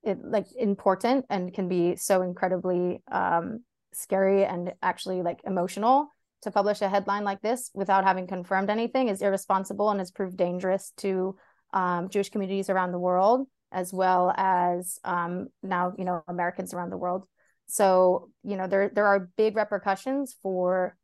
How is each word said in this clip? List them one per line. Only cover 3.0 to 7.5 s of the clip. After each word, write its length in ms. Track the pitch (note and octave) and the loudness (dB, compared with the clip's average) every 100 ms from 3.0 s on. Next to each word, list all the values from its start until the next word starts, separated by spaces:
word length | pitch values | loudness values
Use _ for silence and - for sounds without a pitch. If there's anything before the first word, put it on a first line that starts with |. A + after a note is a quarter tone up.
| - | -4
um, 520 | - F#3 E3+ F3 A3+ - _ _ | -2 0 0 -2 -10 -14 _ _
scary 520 | - - G3 F#3+ G3 G3 | -16 -4 0 2 4 2
and 280 | F3+ F3 - | -2 -8 -4
actually, 400 | F#3 F#3 - F#3 | -4 -4 -4 -4
like, 180 | E3+ F3 - | -4 -6 -4
emotional, 640 | F#3 F3+ F#3 A3 C4+ D4 _ _ _ | -2 -2 0 4 4 2 _ _ _
to 100 | - | -2
publish 300 | G3 G3+ G3+ | 0 2 0
a 80 | G3+ | 0
headline 340 | G3+ G3 G3+ | 0 0 -2
like 180 | G#3 G3 | -2 -4
this 300 | G#3+ | -2